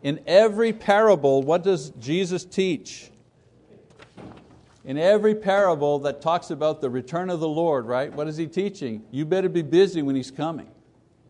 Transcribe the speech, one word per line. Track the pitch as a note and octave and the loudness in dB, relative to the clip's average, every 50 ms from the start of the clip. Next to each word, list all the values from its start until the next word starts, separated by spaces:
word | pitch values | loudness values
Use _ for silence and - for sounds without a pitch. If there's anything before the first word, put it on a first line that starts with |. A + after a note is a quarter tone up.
In | - C#3+ C#3+ - - | -4 -6 -6 -6 -4
every | - E3 F#3+ A3 A3 G3+ G#3+ A#3 A3+ G#3+ | 4 6 6 6 6 4 2 0 0 0
parable, | A3+ - - G3+ G3+ A3 A3 G3 D#3+ C3+ C#3+ C3+ C3+ C3+ | -2 2 2 4 6 6 6 4 4 4 4 4 4 2
what | C#3 D#3+ F3+ E3+ | 2 0 2 2
does | G3 F#3+ E3 C#3+ D#3 | 0 -2 -2 -4 -12
Jesus | - - A2+ B2 D#3 F3+ G3 E3+ F#3 F3 - | -16 -14 -8 -4 -2 -2 -2 -2 -4 -6 -8
teach? | - - - F#3+ F#3 E3 B2 - - - - - - _ _ _ _ _ _ _ _ _ _ _ _ G#3 - _ _ _ _ - _ _ - - - - - - _ - - _ _ _ _ _ | -6 -2 -2 0 0 -2 -4 -6 -14 -20 -20 -20 -20 _ _ _ _ _ _ _ _ _ _ _ _ -20 -20 _ _ _ _ -20 _ _ -20 -20 -20 -20 -20 -20 _ -20 -20 _ _ _ _ _
In | - C3+ D3 | -10 -6 0
every | D#3+ F#3 G#3 G#3+ G#3 A3 G#3+ | 4 4 4 4 4 2 2
parable | G#3+ G#3+ G3 F#3+ G3+ G3+ F#3 E3 D3 C#3+ D3 D3 C#3+ | 2 0 0 2 4 4 2 2 2 0 0 0 0
that | C3+ C#3+ C#3 C#3+ | -2 -4 -6 -2
talks | - C3 C3 - - - | -2 -2 -2 -2 -2 -6
about | E3+ C#3 D3+ D#3 D#3 D3+ | -8 -2 -2 -2 -2 -2
the | - C3 | -4 -4
return | A#2+ B2+ B2 - E3 E3+ F3+ F#3 | -4 -4 -8 -6 -6 -6 -4 -4
of | F3+ E3 | -4 -4
the | D#3+ D#3+ | -4 -4
Lord, | D3+ D#3 E3+ E3+ D3+ C3 A#2 | -2 0 0 0 0 -2 -2
right, | A2 B2 B2+ C#3 D#3 | -2 -4 -4 -4 -4
what | - C#3+ D3 D#3 | -6 -8 -8 -8
is | D3+ D#3 | -6 -8
he | E3 D3+ | -8 -6
teaching? | - F#3 F#3+ G3+ G3 - D3 B2 A2 G#2+ - _ | -4 -4 -4 -4 -6 -8 -10 -10 -10 -10 -12 _
You | - C3+ D3+ | -8 -8 -4
better | D3+ F3+ F#3+ F#3 F#3 | -2 -2 0 0 0
be | D#3+ E3+ | -2 -2
busy | E3 C3+ D#3 F3 G3 F#3+ - E3 | -4 2 4 4 4 4 2 -4
when | D3 C#3 C3+ | -2 -2 -2
he's | C3+ B2 - | -4 -4 -6
coming. | - - D3+ D#3+ E3 C3+ - - - _ _ _ _ _ _ _ _ _ _ _ | -8 -8 -6 -6 -6 -10 -14 -16 -20 _ _ _ _ _ _ _ _ _ _ _